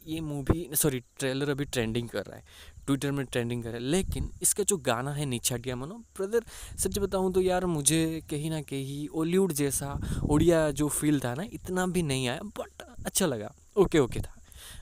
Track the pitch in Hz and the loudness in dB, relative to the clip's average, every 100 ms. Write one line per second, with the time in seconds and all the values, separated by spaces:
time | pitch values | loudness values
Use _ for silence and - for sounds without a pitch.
0 | 160 160 156 143 131 165 139 147 156 127 | -8 -6 -4 -2 0 0 -2 0 0 0
1 | - - 135 135 143 135 143 131 110 120 | -6 -4 -2 0 0 -2 -2 0 0 0
2 | 117 101 95 113 - - - - - 139 | -2 -6 -8 -12 -18 -20 -20 -8 -2 -2
3 | 143 139 131 127 117 120 113 117 123 180 | 0 -2 -2 -2 -2 -4 -6 -6 0 0
4 | 185 - - - - - 190 190 131 113 | 0 -2 -4 -2 0 0 0 0 2 0
5 | 139 143 143 120 - 120 123 123 143 233 | 0 -2 -2 -2 -2 -4 -4 -6 -8 -12
6 | 226 - 196 233 233 - - - 190 202 | -12 -8 -2 -2 -2 -10 -12 -4 -2 0
7 | 196 190 190 185 185 180 180 156 139 160 | 0 0 2 4 4 2 2 2 4 4
8 | 160 160 - 147 160 160 - 139 135 143 | 2 -2 -4 -4 -2 -4 -4 -4 -4 -6
9 | 147 160 165 185 190 143 143 - 139 143 | -4 -2 2 4 4 2 0 0 -4 -4
10 | - - - 147 165 165 151 143 151 - | -4 -2 4 6 8 6 4 2 0 2
11 | 151 143 127 123 214 - - 185 185 180 | 2 4 2 -2 -6 -8 -4 -2 0 2
12 | 156 131 127 139 208 240 - - - 240 | 2 0 0 -2 -6 -10 -12 -14 -16 -10
13 | - - 185 117 104 - - 208 180 160 | -4 0 0 0 -6 -12 -2 2 6 6
14 | 120 110 - - - - - - | 4 0 -6 -10 -20 -18 -16 -16